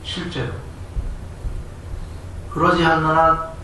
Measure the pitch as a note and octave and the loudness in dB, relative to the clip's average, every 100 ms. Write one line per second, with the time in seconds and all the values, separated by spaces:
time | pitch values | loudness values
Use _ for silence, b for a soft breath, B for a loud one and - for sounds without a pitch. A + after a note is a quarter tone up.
0 | - - D#3 C#3+ B2+ - - - - - | -6 -6 -6 -4 -4 -6 -10 -10 -6 -4
1 | - - - - - - - - - - | -4 -6 -8 -8 -6 -6 -8 -10 -10 -8
2 | - - - - - - E3+ E3+ E3 D#3+ | -8 -10 -10 -10 -8 2 4 6 6 4
3 | D#3 D#3+ D#3+ D#3+ - - | 4 6 6 6 0 -8